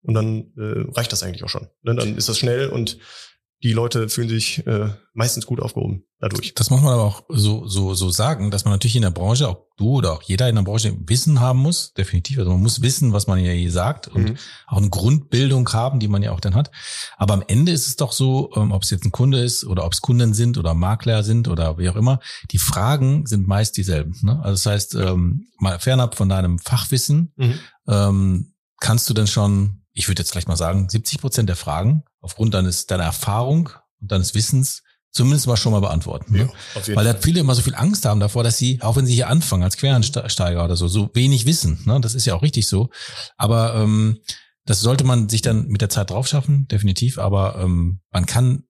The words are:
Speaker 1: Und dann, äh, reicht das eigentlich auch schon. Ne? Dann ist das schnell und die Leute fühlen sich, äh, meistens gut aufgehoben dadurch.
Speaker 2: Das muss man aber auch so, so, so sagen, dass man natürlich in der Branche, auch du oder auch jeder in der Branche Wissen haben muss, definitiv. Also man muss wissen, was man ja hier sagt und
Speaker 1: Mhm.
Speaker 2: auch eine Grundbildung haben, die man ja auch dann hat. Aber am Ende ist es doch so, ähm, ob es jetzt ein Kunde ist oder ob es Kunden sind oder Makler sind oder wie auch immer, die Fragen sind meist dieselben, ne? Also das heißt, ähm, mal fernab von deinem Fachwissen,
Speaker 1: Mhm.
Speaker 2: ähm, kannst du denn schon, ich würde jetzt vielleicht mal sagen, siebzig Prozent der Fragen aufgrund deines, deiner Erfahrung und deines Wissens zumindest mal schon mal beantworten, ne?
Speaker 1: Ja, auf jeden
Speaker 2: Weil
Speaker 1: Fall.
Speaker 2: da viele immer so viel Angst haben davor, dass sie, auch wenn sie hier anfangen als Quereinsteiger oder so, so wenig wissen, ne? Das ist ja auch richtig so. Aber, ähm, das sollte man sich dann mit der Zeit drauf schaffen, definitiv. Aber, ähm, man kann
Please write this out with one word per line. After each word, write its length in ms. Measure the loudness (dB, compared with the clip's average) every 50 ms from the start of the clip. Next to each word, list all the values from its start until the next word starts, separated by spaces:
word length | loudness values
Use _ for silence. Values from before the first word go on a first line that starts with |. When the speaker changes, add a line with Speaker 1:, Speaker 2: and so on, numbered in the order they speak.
| _
Speaker 1:
Und 100 | 0 0
dann, 360 | 0 0 -2 -4 -6 -8 -12 _
äh, 340 | -10 -8 -6 -4 -6 -6 -4 -4
reicht 180 | -6 -4 -4 -6
das 100 | -6 -6
eigentlich 220 | -6 -10 -10 -10
auch 40 | -10
schon. 200 | -10 -10 -12 -14 _ _
Ne? 140 | _ -4 -2
Dann 220 | -2 -2 -4 -4
ist 100 | -4 -4
das 100 | -4 -2
schnell 300 | -2 -2 -2 -2 -2 -2
und 300 | -4 -4 -4 -6 -6 -8 -12 -18 -20 -20 -20 -20 -20 _ _ _ _ _ _ -2
die 80 | 0
Leute 380 | 2 2 0 0 -2 -2 -2 -2
fühlen 180 | -4 -4 -4
sich, 400 | -2 -2 -2 -2 -4 -6 -6 -4
äh, 220 | -2 -2 -2 -2 -4 -6 -8 _ _ _
meistens 320 | -4 -2 -2 -2 -6 -6
gut 160 | -6 -6 -6
aufgehoben 420 | -6 -6 -6 -4 -4 -4 -6 -8 _ _ _ _
dadurch. 340 | -6 -6 -4 -6 -8 -8 _
Speaker 2:
Das 140 | -2 0 2
muss 120 | 2 2
man 100 | 4 2
aber 120 | 2 2 2
auch 180 | 0 -2 -4 _ -4
so, 360 | 0 0 2 2 0 -2 -6
so, 280 | -6 -4 -2 -2 -2 -2
so 160 | -2 -2 -2
sagen, 420 | 0 0 0 -2 -2 -2 -2 -2
dass 140 | -2 0 0
man 80 | 0 0
natürlich 240 | 2 0 2 2
in 60 | 2 2
der 80 | 2
Branche, 360 | 0 0 0 0 2 2 0
auch 200 | -2 -4 -8 _ _ _
du 220 | -2 0 2 2 2
oder 120 | 0 0
auch 100 | -2 -4 -4
jeder 260 | -4 0 0 2 2
in 60 | 2
der 80 | 2 0
Branche 300 | 0 -2 -2 -2 -2 -4 -4 -2
Wissen 320 | 0 0 0 2 2 4 4
haben 200 | 4 2 2 2
muss, 340 | 2 2 0 -2 -6 -8 _
definitiv. 460 | -4 -4 0 0 -2 -2 -2 -4 -2
Also 120 | 0 2
man 80 | 2 4
muss 200 | 2 2 2 2
wissen, 320 | 0 0 2 2 2 2 2
was 140 | 0 0
man 120 | 2 0 2
ja 140 | 2 0 0
hier 180 | 0 -2 0
sagt 380 | 0 0 0 -2 -2 -4 -10 -4
und 220 | -2 0 0 0
Speaker 1:
Mhm. 60 | -2 -6 -12 -20 -20 -20 _
Speaker 2:
auch 100 | -4 0
eine 120 | 0 2 2
Grundbildung 840 | 0 0 2 2 2 2 0 _ 0 2 2 2 2 2 2 2
haben, 300 | 0 0 0 0 0 0
die 80 | 0 0
man 120 | 0 0
ja 120 | 0 -2 -4
auch 80 | -2
dann 140 | -2 0 2
hat. 160 | 2 2 0 -4 -18 -16 -14 -12 -12 -14 -14 -6
Aber 200 | -2 0 2 2
am 80 | 0 0
Ende 240 | 2 2 4 4 4
ist 160 | 2 0 -2
es 80 | -4 -4
doch 160 | -4 -4 -4
so, 400 | 0 0 0 2 2 0 -2 -2 0
ähm, 160 | 0 0 2 0
ob 100 | 0 0
es 60 | -2
jetzt 160 | -4 0 -2
ein 80 | -2 0
Kunde 280 | 2 2 2 4 2
ist 220 | 0 0 -2 -6 -4
oder 220 | -4 -4 -2 -2
ob 80 | -2 -4
es 80 | -2
Kunden 320 | 0 2 2 4 4 4 4
sind 240 | 2 2 2 0
oder 160 | 0 0 0 2
Makler 500 | 2 2 2 0 0 0 0 0 2 2
sind 240 | 2 2 2 2
oder 300 | 0 0 0 0 -2 -2
wie 100 | 0 -2
auch 80 | -2 0
immer, 240 | 2 2 2 2 0 -2 -10 -18 -16 -10 -4
die 60 | -2
Fragen 680 | -2 0 0 -2 0 0 0 2 2 2 2 2 0 0
sind 220 | 0 0 0 2
meist 300 | 2 2 2 0 0 -2
dieselben, 400 | -4 -2 0 0 -2 -2 -4 -4 -2 0
ne? 180 | 0 0 0 0
Also 80 | -2 -2
das 100 | 0 0
heißt, 300 | 0 0 -2 -4 -4 -4
ähm, 520 | -2 0 0 2 2 2 2 0 -2 -6 _ _ _
mal 200 | -2 -2 -2 -2
fernab 360 | 0 2 2 2 2 0 0
von 120 | 0 0
deinem 320 | 2 2 2 2 0 0 -2
Fachwissen, 720 | -2 -2 -2 -2 0 -2 -2 -2 0 2 2 2 2 -2 _
Speaker 1:
Mhm. 220 | 0 0 0 0 -2 -8 -18 _ _ _
Speaker 2:
ähm, 680 | 0 2 2 4 4 2 2 2 2 0 0 -2 -6 _ _ _ _ _ _
kannst 280 | 0 0 0 0 0 0
du 40 | 0
denn 140 | 0 0
schon, 520 | 2 2 2 2 2 2 2 2 0 -2 -6 _ _ _
ich 140 | -6 -4 -2
würde 120 | -2 -2
jetzt 100 | -2 -4
vielleicht 160 | -4 -6 -4 -2
mal 80 | -2
sagen, 320 | -2 0 0 0 0 0 0
siebzig 320 | -2 -4 -2 -4 -6 -4
Prozent 260 | -4 -2 0 0 0
der 80 | 0 -2
Fragen 480 | -4 -4 -4 -4 0 2 2 2 0 -2 _ _ _
aufgrund 340 | -14 -14 -6 -2 -2 0 2
deines, 320 | 2 0 0 -2 -4 -4
deiner 160 | -4 -2 -2 0
Erfahrung 640 | -2 -4 -4 -4 -2 -2 0 0 2 2 0 0 -2 -6 -20 _ _ _ _
und 100 | -8 -2
deines 220 | -2 0 0 0 -2
Wissens 480 | -2 0 2 2 0 0 0 -4 -10 _ _ _ _ _ _
zumindest 340 | -2 0 2 2 2 2 2
mal 100 | 2 0
schon 160 | 2 2 2
mal 100 | 2 2
beantworten, 520 | 0 0 -2 -2 -4 -4 -10 -10 -2 0 2
ne? 60 | 2
Speaker 1:
Ja, 60 | 2 0 -2 -10 -18 -12 -10
auf 140 | -10 -6
jeden 100 | -2 0
Speaker 2:
Weil 80 | 2 2
Speaker 1:
Fall. 80 | 2 0
Speaker 2:
da 60 | 2
viele 200 | 0 0 2 2
immer 140 | 2 2 2
so 80 | 2
viel 140 | 0 -2 -2
Angst 280 | 0 0 0 0 0 0
haben 140 | 0 2 2
davor, 240 | 2 0 0 0 0
dass 140 | 0 0
sie, 240 | 0 0 0 0 0
auch 140 | -2 0 0
wenn 100 | 2 2
sie 80 | 2 2
hier 140 | 2 2 2
anfangen 320 | 2 0 2 2 0 2
als 160 | 2 0 0
Quereinsteiger 880 | 0 0 2 4 2 2 0 -2 -6 -6 -4 -2 0 0 0 0 0 0
oder 100 | 0 0
so, 120 | 0 0
so 240 | 0 0 0 -2 0 0
wenig 320 | 2 2 4 2 2 2
wissen, 360 | 2 0 2 0 -2 -2 0 0
ne? 160 | 0 2 2
Das 140 | 0 0 -2
ist 100 | -2 -2
ja 80 | -2 0
auch 80 | 0
richtig 240 | 0 0 0 0 -2
so. 220 | 0 0 0 0 -2 -4 -14 -16 -14 -14 -14 -16 -16 _
Aber, 380 | -2 0 2 2 2 2 2 2
ähm, 440 | 2 2 2 4 2 2 2 0 -2 _ -16 -16 -16 _ _ _ _ _
das 140 | -2 0 2
sollte 220 | 2 2 2 4 2
man 260 | 2 2 2 2 0
sich 140 | -2 -2 0
dann 240 | 0 0 0 0
mit 140 | 0 0 0
der 80 | 0 0
Zeit 200 | 0 -2 -2 -2
drauf 180 | -4 -4 -2
schaffen, 400 | 0 0 0 2 2 2 2 2
definitiv. 520 | 0 -2 0 2 0 0 2 0 -2 -2 -2
Aber, 400 | -4 0 0 0 0 0 -2 -2
ähm, 380 | -2 0 2 2 0 0 -2 -6 _ _
man 140 | -2 -2 -2
kann 380 | 0 0 0 2 2 0 -2 -6